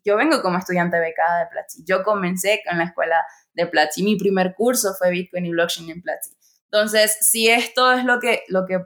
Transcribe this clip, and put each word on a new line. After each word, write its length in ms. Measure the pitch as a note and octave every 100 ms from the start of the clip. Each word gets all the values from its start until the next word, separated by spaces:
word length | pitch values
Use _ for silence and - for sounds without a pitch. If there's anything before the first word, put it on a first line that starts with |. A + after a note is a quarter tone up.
| G#3
yo 100 | G#3
vengo 260 | D4+ B3+
como 160 | F#3 F3+
estudiante 420 | F#3 F3+ F3 E3+
becada 400 | E3 D#3+ E3 F3
de 60 | E3
Platzi, 320 | - - - E3
yo 160 | F#3
comencé 580 | G3 G3+ F3 F#3 G3 G#3 -
con 100 | E3+
la 60 |
escuela 400 | F3 F3 E3 E3 - - _
de 120 | E3 E3+
Platzi, 380 | D#3 D3+ F3
mi 140 | G3+ F#3+
primer 360 | G3 F#3+ F#3
curso 400 | - A#3+ B3 G3
fue 160 | F#3+ F3+
Bitcoin 380 | F3+ F3+ F3+ F3
y 40 |
Blockchain 380 | E3+ E3+ E3+ E3
en 120 | E3+
Platzi. 320 | D#3 D3+ - _ _ _ _
Entonces, 440 | G#3 G#3+ A3 G#3+ -
si 280 | - A3+ A3+
esto 420 | A#3+ A#3 B3+ B3+
es 120 | B3+
lo 160 | B3 A#3+
que, 220 | A#3+ G#3 -
lo 180 | F#3 F#3
que 140 | F#3